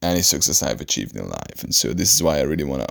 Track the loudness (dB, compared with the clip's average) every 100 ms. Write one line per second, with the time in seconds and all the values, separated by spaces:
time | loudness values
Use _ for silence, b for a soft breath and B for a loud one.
0 | 0 2 2 2 0 0 0 -4 -4 -4
1 | -4 -8 -8 -8 -10 -10 -2 0 2 0
2 | 2 4 4 2 2 0 -2 -2 -6